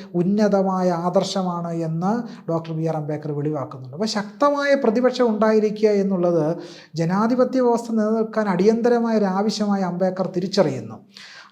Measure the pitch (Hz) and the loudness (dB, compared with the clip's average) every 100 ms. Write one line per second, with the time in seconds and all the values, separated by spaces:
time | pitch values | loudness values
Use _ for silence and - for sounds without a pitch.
0 | - 175 175 208 208 196 190 185 180 170 | -6 -2 0 2 2 2 2 0 0 0
1 | 175 180 185 196 185 175 170 165 165 160 | 0 0 0 -2 -4 -4 -6 -4 -4 -2
2 | 185 233 233 - - 165 165 160 160 156 | -2 -2 -6 -10 -6 -4 -4 -4 -2 -2
3 | 151 151 156 147 147 151 156 139 127 143 | -4 -6 -6 -4 -4 -4 -6 -12 -12 -6
4 | 214 214 202 - 285 285 285 277 240 214 | -4 -4 -6 0 0 2 2 2 2 2
5 | 247 247 240 208 220 220 214 208 214 202 | 2 2 0 2 2 4 2 2 2 2
6 | 196 185 175 170 156 170 - - - 156 | 0 0 2 2 0 -2 -8 -18 -8 -2
7 | 165 190 226 247 254 254 247 233 - 220 | 0 2 2 2 2 2 2 0 0 0
8 | 214 220 220 220 208 175 202 226 240 240 | 2 0 0 -2 0 2 4 4 4 2
9 | 233 220 196 185 214 202 208 202 180 175 | 2 2 2 0 0 0 0 0 -2 0
10 | 185 185 185 180 180 - 156 127 113 - | -2 -2 -4 -4 0 2 2 0 -8 -14
11 | - - - - - | -20 -20 -20 -20 -10